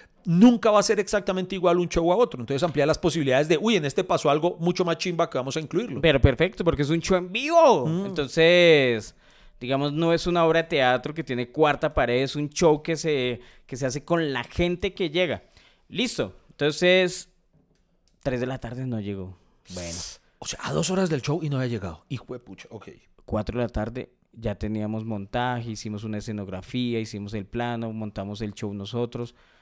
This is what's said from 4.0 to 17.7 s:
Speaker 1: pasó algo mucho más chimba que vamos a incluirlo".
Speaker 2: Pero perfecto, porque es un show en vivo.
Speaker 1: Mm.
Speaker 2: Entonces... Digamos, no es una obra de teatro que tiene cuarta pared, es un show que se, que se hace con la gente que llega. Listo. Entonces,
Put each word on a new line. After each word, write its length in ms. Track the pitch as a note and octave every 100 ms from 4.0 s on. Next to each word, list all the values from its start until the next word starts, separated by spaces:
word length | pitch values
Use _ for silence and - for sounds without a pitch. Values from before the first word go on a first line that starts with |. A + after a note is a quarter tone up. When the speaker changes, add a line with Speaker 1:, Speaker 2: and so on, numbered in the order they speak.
Speaker 1:
pasó 240 | F#3 E3+ D3+
algo 260 | D3 E3+ F3+
mucho 240 | E3+ F3
más 140 | F3 E3
chimba 300 | F#3 E3+ E3
que 80 | C3+
vamos 180 | B2+ D3
a 40 |
incluirlo". 400 | D#3 E3 A#3+ C#3
Speaker 2:
Pero 200 | D#3+ C3+
perfecto, 440 | C#3 B2 - -
porque 180 | E3+ C#3
es 80 | C#3+
un 100 | E3
show 160 | - F#3
en 160 | F3+
vivo. 540 | G#3 C#4 E4+ D#4+ F#3+ C3+
Speaker 1:
Mm. 200 | E3 G3
Speaker 2:
Entonces... 1080 | F3 C#3 - D#3+ F3 F3 D#3 C3 A2+ - - _ _ - -
Digamos, 320 | B2 C3+ C#3+
no 200 | D3 E3
es 140 | E3 F3
una 180 | F3
obra 180 | E3 E3
de 60 | E3
teatro 460 | D3+ B2+ B2+ C#3+
que 100 | D#3
tiene 240 | D#3 B2 B2
cuarta 460 | - D3+ C#3+ D#3
pared, 280 | D3 B2 B2
es 140 | C3+ D3
un 120 | D3
show 320 | - F3 D#3
que 140 | D3+ D#3+
se, 440 | E3 D3 B2 A#2+ - - -
que 100 | B2
se 100 | C3+
hace 180 | C#3
con 280 | - E3+ D#3
la 120 | C3
gente 500 | A#2 - F3 F3 G3+
que 160 | F3+ F3
llega. 320 | D#3 F3+ G#2 - _ _ _ _
Listo. 480 | D3 A#3+ - G#2+ - _
Entonces, 800 | - C#3+ D3+ F3+ F#3 F#3 - - _ _ _ _